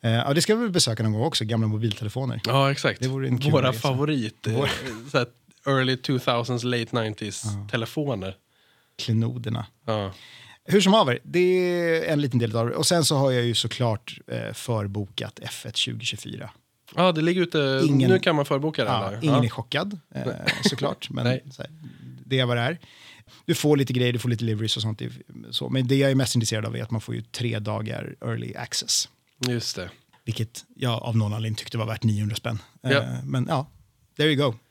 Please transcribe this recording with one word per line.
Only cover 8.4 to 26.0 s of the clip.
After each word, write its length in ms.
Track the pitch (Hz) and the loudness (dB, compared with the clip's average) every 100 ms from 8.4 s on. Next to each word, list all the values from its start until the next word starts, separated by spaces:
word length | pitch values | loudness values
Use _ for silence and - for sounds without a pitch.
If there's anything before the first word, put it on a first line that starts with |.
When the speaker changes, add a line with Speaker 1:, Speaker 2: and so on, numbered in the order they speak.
| _ _ _ _ _ - | _ _ _ _ _ -10
Speaker 1:
Klenoderna. 680 | - 113 113 123 110 107 - _ - | 0 2 2 -2 -6 -6 -6 _ -4
Speaker 2:
Ja. 260 | 107 98 92 - - - - - | -4 -4 -8 -20 -20 -20 -20 2
Speaker 1:
Hur 160 | 202 | 4
som 120 | 185 | 6
haver, 260 | 220 160 120 | 6 6 2
det 160 | - 165 | -2 2
är 720 | 180 185 180 175 170 160 160 | 4 4 2 0 0 0 0
en 80 | 147 | 0
liten 180 | 143 120 | 2 2
del 160 | 117 113 | 2 0
av 140 | 117 | 0
det. 60 | - | 0
Och 100 | 139 | 2
sen 180 | 175 147 | 4 4
så 100 | 147 | 4
har 160 | 139 | 4
jag 120 | 127 | 4
ju 100 | 120 113 | 2 0
såklart, 640 | 123 - 123 107 - - - | -2 0 0 0 -6 -16 -8
eh, 260 | 120 110 | -8 -6
förbokat 880 | 107 - 110 104 101 98 - 110 - | -8 -4 -4 -2 -4 -6 -8 -10 -10
F 240 | 110 - 117 | -12 -10 -8
ett 120 | - | -4
tjugotjugofyra. 720 | - 113 120 110 - 101 107 - _ _ _ - | -4 -4 -6 -8 -10 -12 -12 -16 _ _ _ 2
Speaker 2:
Ja, 160 | 180 | 2
det 100 | 160 | 4
ligger 200 | 165 180 | 2 2
ute. 400 | 175 160 139 135 135 | 2 2 2 4 4
Speaker 1:
Ingen 240 | 135 135 | 6 6
Speaker 2:
Nu 80 | 185 | 6
kan 160 | 185 156 | 6 2
man 100 | 139 | 2
förboka 380 | 139 151 151 | 0 0 -2
det, 60 | 113 | 0
Speaker 1:
Ja, 180 | 120 98 | 0 -2
Speaker 2:
eller? 100 | 104 | -2
Speaker 1:
ingen 120 | 156 135 | 2 4
Speaker 2:
Ja. 80 | 117 | 4
Speaker 1:
är 40 | |
chockad, 500 | - - 143 190 196 _ 135 | 0 -4 -4 -4 -8 _ -6
eh, 60 | 127 | -6
Speaker 2:
Nej. 100 | - - | -4 -4
<laughs> 180 | - 123 | 0 0
Speaker 1:
såklart, 400 | 127 143 - - | 0 -4 -4 -8
men 140 | 127 | -2
Speaker 2:
Nej. 200 | 120 127 139 | 0 -2 -6
Speaker 1:
så 100 | 131 | -14
här, 100 | - - 135 - 127 127 123 | -14 -14 -18 -18 -18 -18 -4
det 140 | 131 | 0
är 60 | 127 | 2
vad 120 | 120 | 2
det 60 | |
är. 140 | 120 170 - - - - - - - | 0 -4 -12 -20 -20 -20 -20 -16 -2
Du 100 | 165 | 2
får 220 | 151 147 | 4 4
lite 160 | 131 | 4
grejer, 200 | 123 123 | 2 2
du 60 | 120 | 2
får 100 | 123 | 0
lite 140 | 113 | 0
liveries 320 | 113 107 110 - | 0 -2 -2 -2
och 60 | |
sånt, 180 | 110 107 | -2 -4
det 60 | 120 | -8
är 60 | 123 - - 55 | -10 -18 -18 -8
så. 180 | 127 - | -6 -2
Men 180 | 131 127 | 0 2
det 80 | |
jag 160 | 135 | 4